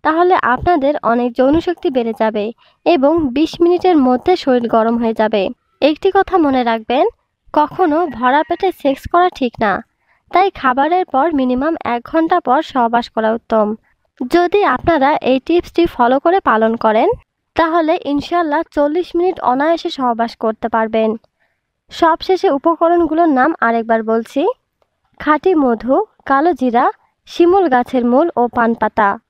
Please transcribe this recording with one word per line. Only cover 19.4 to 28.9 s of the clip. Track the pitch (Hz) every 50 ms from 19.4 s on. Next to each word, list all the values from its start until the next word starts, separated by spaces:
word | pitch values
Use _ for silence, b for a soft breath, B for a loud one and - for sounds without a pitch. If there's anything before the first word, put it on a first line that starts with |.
| -
অনায়াসে | - 254 269 285 320 339 320 - 339
সহবাস | - - 262 247 233 220 233 226 -
করতে | _ - 220 220 _ - 226
পারবেন। | 240 226 226 220 220 220 220 220 220 226 _ _ _ _ _ _ _ _ _ _ _ _ _ _
সবশেষে | - - 339 320 330 - - - 381 349 - 381 277
উপকরণগুলোর | 277 - 330 330 - 339 330 349 349 339 302 320 320 349 330 277 254
নাম | 262 320 320 _
আরেকবার | - 226 233 233 226 226 226 226 220
বলছি, | 220 226 226 226 - - 277 320 440 523 _ _ _ _ _ _ _ _ _ _ _ _ _
খাঁটি | - 294 302 294 - 381 381
মধু, | 311 269 247 233 220 - 240 269 349 440 _ _ _ _
কালো | - 269 269 302 349 339
জিরা, | - 262 247 220 240 277 381 440 _ _ _ _ _ _
শিমুল | - - - 349 339 370 403 370 311
গাছের | 254 247 247 - - 254 240
মূল | 240 240 269 339 339 -
ও | - 240 233 -
পান | 247 233 233 233
পাতা। | - - 214